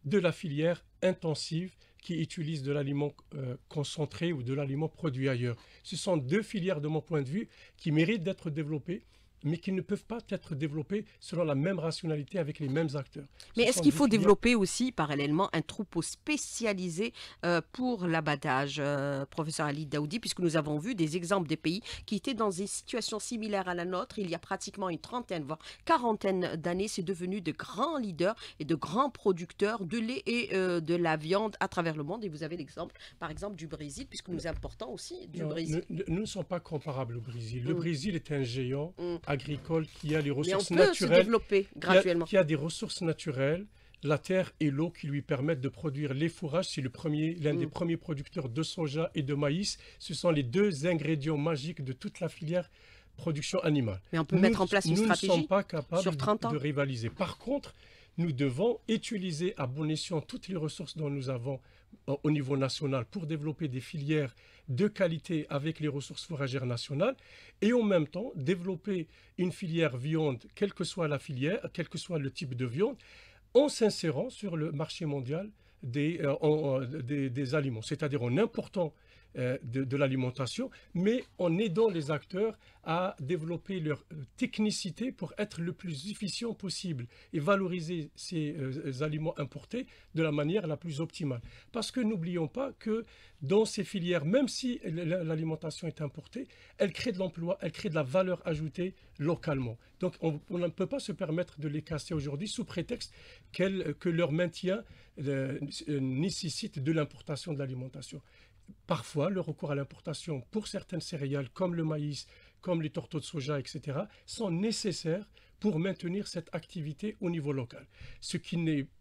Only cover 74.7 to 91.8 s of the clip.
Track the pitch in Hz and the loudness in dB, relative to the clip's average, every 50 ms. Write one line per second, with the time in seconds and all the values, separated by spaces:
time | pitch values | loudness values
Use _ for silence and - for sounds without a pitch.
74.7 | 156 139 156 - - - 180 151 143 143 127 120 143 165 196 214 208 _ _ - | 0 -2 -4 -4 -4 -4 -2 -2 -2 -2 -2 -2 -2 -4 -4 -6 -12 _ _ -20
75.7 | _ _ - 131 120 147 143 151 175 165 156 139 139 - - 151 151 156 147 143 | _ _ -10 -4 0 0 2 2 0 0 0 0 0 4 4 4 4 4 4 2
76.7 | 131 131 135 123 139 160 131 120 147 143 139 135 120 131 143 123 135 156 139 135 | 0 0 0 -2 -6 -6 -4 -2 -2 0 0 -2 0 -2 -2 0 0 0 0 0
77.7 | 123 110 113 - 156 143 - 147 131 139 120 120 120 156 220 226 - - - - | -2 -4 -4 -6 -4 -2 -2 -2 0 0 0 2 4 4 2 2 0 -6 -8 -4
78.7 | - - - 151 - _ _ - - - - _ - - 127 123 127 - - 123 | -2 -2 -2 -2 -2 _ _ -20 -20 -20 -20 _ -6 -4 -2 -2 -2 -2 -4 -4
79.7 | 117 135 135 127 131 139 143 135 131 131 127 127 123 - 135 117 - - 254 262 | -4 -2 -2 0 2 2 2 2 2 2 0 0 -2 -2 -4 -4 -2 -4 -4 -4
80.7 | - - - - - 170 180 202 233 254 - - _ - 190 175 165 180 226 226 | -6 -14 -20 -6 -2 2 4 4 4 2 0 -6 _ 0 2 2 4 4 2 2
81.7 | 165 208 226 220 190 165 147 135 160 139 - _ - 185 208 226 214 - _ - | 4 4 4 4 4 0 0 0 -2 -2 -2 _ -2 0 0 0 -2 -6 _ -20
82.7 | - - - 165 160 170 185 190 - - 143 127 180 165 156 165 170 160 - - | -20 -14 -4 -2 0 0 0 -2 -2 -6 -4 -2 -2 -2 -2 -4 -6 -6 -6 -6
83.7 | 196 185 156 151 143 135 - _ 160 156 135 - _ - 254 247 - - 214 214 | -4 -2 0 -2 -2 -2 -4 _ -14 -14 -14 -14 _ -4 -4 -2 0 2 2 2
84.7 | 202 - - 185 151 - 220 262 - - 175 160 - - 208 208 - - 165 175 | 2 0 -4 -6 -4 -4 -6 -6 -4 -6 -10 -8 -4 -6 -6 -6 -4 -6 -4 -4
85.7 | 175 - - 180 160 135 143 202 208 - 214 185 - - 240 233 220 - - 185 | -4 -6 -6 -8 -6 -6 -6 -10 -8 -6 -6 -6 -6 -4 -4 -6 -6 -6 -6 -6
86.7 | - - - 180 160 127 120 - - - - - - 165 143 165 202 196 196 185 | -6 -4 -4 -4 -4 -4 -6 -10 -12 -20 -20 -6 -4 -2 4 4 4 4 4 0
87.7 | 175 180 160 160 180 170 147 147 _ - - - 185 160 151 147 151 160 135 131 | -2 -4 -4 -4 -4 -4 -6 -8 _ -14 -12 -6 -4 -2 -2 -2 -2 -4 -4 -4
88.7 | 131 139 143 139 135 123 151 156 151 156 156 160 - - 143 120 - 143 - - | -4 -4 -6 -6 -4 -2 -2 -2 -2 -2 -2 -4 -2 -4 -6 -6 -6 -14 -12 -6
89.7 | - 240 269 - - - - - - 160 160 160 147 147 147 151 180 214 196 160 | -6 -6 -6 -6 -12 -20 -20 -8 -2 0 0 2 2 2 2 2 2 0 0 0
90.7 | 151 139 - 170 151 135 165 - - - 170 143 127 117 - - - - - - | -4 -4 -4 -8 -4 -4 -4 -6 -4 -4 -4 -2 -2 -4 -8 -12 -18 -20 -20 -8
91.7 | - 240 | -6 -6